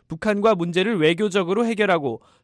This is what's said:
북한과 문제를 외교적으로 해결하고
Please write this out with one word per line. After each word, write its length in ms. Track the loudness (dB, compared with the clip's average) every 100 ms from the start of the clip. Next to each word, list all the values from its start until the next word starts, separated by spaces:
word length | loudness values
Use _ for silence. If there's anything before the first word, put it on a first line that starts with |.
| _
북한과 460 | -6 -4 2 2 2
문제를 420 | 0 -2 0 2
외교적으로 680 | 2 2 0 0 0 -2 -2
해결하고 560 | 0 0 0 -2 -8 _ _